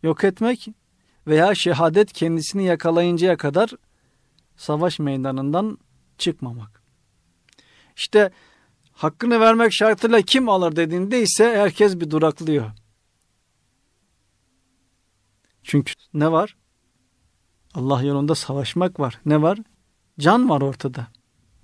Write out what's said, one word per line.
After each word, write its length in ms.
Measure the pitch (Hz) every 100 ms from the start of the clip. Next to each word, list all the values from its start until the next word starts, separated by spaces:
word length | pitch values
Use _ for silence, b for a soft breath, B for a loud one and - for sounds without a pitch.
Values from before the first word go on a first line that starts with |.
yok 220 | 160 160
etmek 440 | 196 190 226 247 - - _ _ _ _ -
veya 280 | 156 180
şehadet 580 | 196 180 147 165 165 214
kendisini 520 | - 160 165 151 196
yakalayıncaya 720 | 190 165 170 165 175 170 180 170
kadar 340 | 143 151 226 - _ _ _ _ _ _ _ _
savaş 420 | - 151 175 160
meydanından 800 | 147 135 135 131 135 165 214 - _ _ _ _
çıkmamak. 640 | - 160 127 117 107 _ _ _ _ _ _ _ _ b b b b -
İşte 340 | - 214 196 b b b b b b
hakkını 480 | _ 156 - 240 233
vermek 320 | 226 226 226
şartıyla 500 | - 220 214 233 226
kim 260 | 190 254 247
alır 280 | 190 175 156
dediğinde 460 | 165 175 190 247
ise 340 | 202 - 226 220
herkes 440 | 202 - 208 185
bir 100 | 165
duraklıyor. 600 | 156 160 147 160 147 110 107 _ _ _ _ _ _ _ _ _ _ _ _ _ _ _ _ _ _ _ _ _ _ _ _ _ _ _ _
Çünkü 300 | - 147 135 - _
ne 180 | 151 151
var? 240 | 160 208 _ _ _ _ _ _ _ _ _ _ _ _
Allah 280 | - 131 135
yolunda 320 | 139 143 147
savaşmak 680 | 160 - 139 131 - 180 180
var. 200 | 135 - -
Ne 160 | 151
var? 160 | 156 202 226 _ _ _ _ -
Can 300 | 151 226 247
var 120 | 147
ortada. 460 | 139 135 139 127 120 _ _ _ _ _